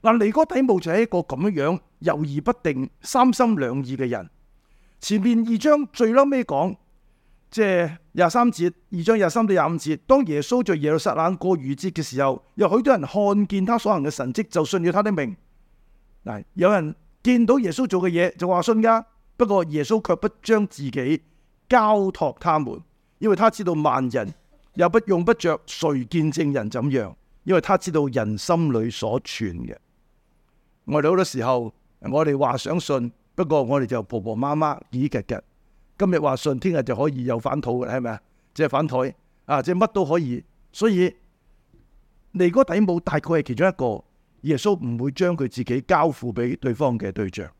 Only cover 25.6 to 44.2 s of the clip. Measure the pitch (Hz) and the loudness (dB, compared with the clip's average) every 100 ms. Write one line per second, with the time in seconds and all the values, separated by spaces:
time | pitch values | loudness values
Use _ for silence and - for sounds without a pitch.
25.6 | - - 165 139 120 170 156 147 151 139 | -6 -4 -2 -2 -2 -2 0 0 -2 -2
26.6 | 107 123 135 131 101 - _ _ - 180 | -4 -4 -2 -2 -4 -12 _ _ 0 0
27.6 | - 185 - 156 143 127 107 107 - 170 | 2 -2 0 0 0 -2 -2 -4 0 0
28.6 | 160 120 117 - 113 120 - - 107 85 | 2 0 -2 -4 -4 -4 -6 -8 -8 -8
29.6 | 60 - _ _ _ _ _ _ _ _ | -12 -14 _ _ _ _ _ _ _ _
30.6 | _ _ - 147 147 185 190 131 117 127 | _ _ -4 0 2 2 0 -2 -2 -2
31.6 | 113 - _ _ - 139 156 139 139 127 | -2 -12 _ _ -4 0 0 2 0 0
32.6 | - 170 - 139 120 - _ - 170 151 | -2 -4 -2 -4 -4 -10 _ -6 0 0
33.6 | 123 139 131 123 101 117 101 110 139 151 | 2 0 -2 -4 -4 -8 -6 -4 -2 0
34.6 | 156 147 - 123 143 127 95 113 _ _ | -2 -4 -8 -4 -2 -4 -6 -10 _ _
35.6 | _ _ _ _ 196 175 147 131 151 131 | _ _ _ _ 0 2 0 -2 -2 -2
36.6 | 185 165 120 113 147 131 123 117 131 139 | 0 -2 -2 -2 -2 -2 -4 -4 -2 -4
37.6 | 123 123 123 123 120 107 _ _ _ - | -4 -4 -4 -6 -6 -10 _ _ _ -2
38.6 | 156 139 156 127 131 - _ _ - 143 | 0 0 -2 -2 -4 -6 _ _ -4 -2
39.6 | 143 180 220 202 165 170 143 120 - _ | 0 0 0 0 0 0 -2 -6 -10 _
40.6 | _ - 220 185 180 - _ _ _ _ | _ -2 0 2 0 -2 _ _ _ _
41.6 | _ _ _ _ _ _ _ - 180 196 | _ _ _ _ _ _ _ 0 2 4
42.6 | 269 180 208 170 - 156 151 165 - 120 | 2 2 2 0 -2 -4 0 -2 -2 0
43.6 | 185 180 127 107 - _ | 0 0 -4 -4 -10 _